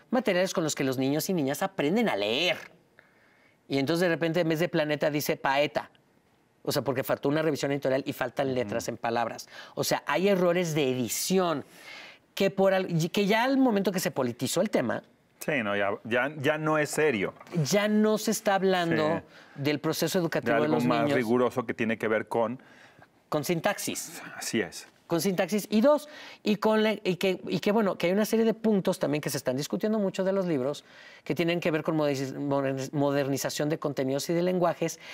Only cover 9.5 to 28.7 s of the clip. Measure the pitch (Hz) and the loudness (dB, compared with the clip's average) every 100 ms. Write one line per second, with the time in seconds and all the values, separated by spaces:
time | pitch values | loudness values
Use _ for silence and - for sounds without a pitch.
9.5 | - - - 135 143 - 151 196 190 180 | -18 -10 -6 -2 -2 0 2 2 4 2
10.5 | 175 170 156 131 127 113 - - 185 175 | 2 0 0 0 0 -2 -4 0 2 2
11.5 | 143 - - - - - - _ - 196 | -2 -6 -18 -20 -18 -20 -20 _ -2 0
12.5 | 196 196 190 190 165 160 214 196 220 254 | 4 4 4 0 0 0 0 2 2 2
13.5 | 269 262 202 196 185 175 - 123 117 127 | 2 2 2 0 -2 -2 -2 -4 -2 -2
14.5 | 165 208 190 120 110 - _ _ _ - | 0 0 0 0 -4 -8 _ _ _ -4
15.5 | 143 107 101 101 104 113 123 135 151 139 | -2 0 0 0 -2 -2 0 0 0 0
16.5 | 151 156 156 143 - 151 110 87 - - | 2 2 2 2 2 2 2 0 -4 -6
17.5 | 170 135 202 214 214 214 214 226 - 208 | -2 2 2 4 4 4 2 0 -2 0
18.5 | 190 190 185 170 160 156 170 - - - | 2 2 2 2 0 0 -2 -6 -20 -18
19.5 | 147 143 147 160 151 165 190 165 156 117 | -4 -2 0 -2 -2 0 0 0 -2 0
20.5 | 117 151 156 - - 147 139 110 123 120 | 2 2 2 2 2 2 0 2 2 2
21.5 | 127 117 104 113 113 110 110 - 117 113 | 0 -4 -2 -2 0 0 0 0 0 0
22.5 | 127 - - - - - _ _ 151 143 | -4 -14 -20 -20 -20 -20 _ _ -4 -2
23.5 | 165 - - - - - - - - - | 0 0 -2 -6 -8 -10 -14 -16 -12 -4
24.5 | 117 85 - - _ - 170 185 185 190 | -2 -4 -8 -18 _ -4 0 0 0 0
25.5 | 208 - 214 269 294 - - - - 208 | -2 0 4 6 4 0 -16 -20 -6 -2
26.5 | 202 220 220 214 208 185 165 190 180 - | 0 2 2 2 0 -2 0 0 -2 -4
27.5 | 185 208 220 196 156 175 196 208 226 226 | -2 2 2 2 0 0 2 2 2 2
28.5 | 220 220 | 2 2